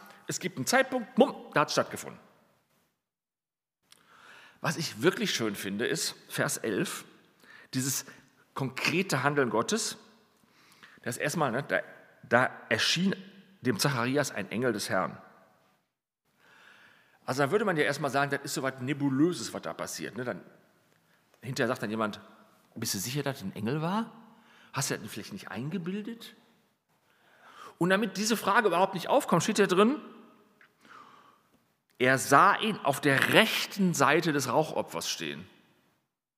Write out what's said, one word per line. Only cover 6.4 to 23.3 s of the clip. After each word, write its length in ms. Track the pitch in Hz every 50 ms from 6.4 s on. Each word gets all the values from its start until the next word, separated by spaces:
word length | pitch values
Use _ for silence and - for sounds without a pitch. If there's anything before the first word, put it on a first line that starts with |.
| 120 147 -
elf, 480 | - - 113 95 113 190 - - - - - - - _ _ _ _ - - - - - - -
dieses 320 | 131 127 139 131 - - - - - - _ _ _ _ _ -
konkrete 680 | - 135 131 131 - - - 143 180 196 196 165 131
Handeln 280 | 131 143 147 143 131 113
Gottes. 480 | 104 113 117 - 208 226 - - - - - - _ _ _ _ _ _ _ _ _ _ _ _ _ _ - - - -
Das 160 | - 117 123 -
erstmal, 340 | - 147 151 170 147 127
ne, 100 | 107 139 -
da, 160 | - 92 - - - - - - - _ _
da 280 | - - 117 120 127 - - - - -
erschien 480 | 117 110 - - - 160 190 196 - - - - - - - - - _
dem 180 | 143 - - 185
Zacharias 500 | - 139 131 117 117 127 135 147 139 -
ein 180 | - 107 95 -
Engel 200 | - 110 131 123
des 160 | 104 98 - -
Herrn. 320 | 107 92 85 62 - - - - - - _ _ _ _ _ _ _ _ _ _ _ _ _ _ _ _ _ _ _ _ _ _ - - - - - - - - _ _ _ _ _ _ _
Also 160 | - 127 143
da 80 | 143 131
würde 140 | 190 214 233
man 120 | 196 170
ja 60 | 147
erstmal 300 | 143 117 143 147 151 131
sagen, 180 | 123 139 143 139
das 100 | 165 - -
ist 100 | 147 -
so 80 | 160
was 120 | 131 131 127 127
Nebulöses, 720 | 127 131 151 135 143 139 131 135 156 180 165 123 104 -
was 80 | - 95
da 120 | - 80 -
passiert, 420 | - 87 92 - - 76 64 -
ne? 80 | - -
Dann, 160 | 120 95 85 - - - _ _ _ _ _ _ _ _ _ _ _ _ _ _ _ _ _
hinterher 240 | - 127 131 143 123
sagt 160 | 117 127 -
dann 80 | 123 104
jemand, 300 | 110 110 110 104 98 - - - - - - _ _ _ _ _ -
"Bist 180 | 113 113 117 -
du 40 | 139
sicher, 260 | - 123 135 147 -
dass 140 | 139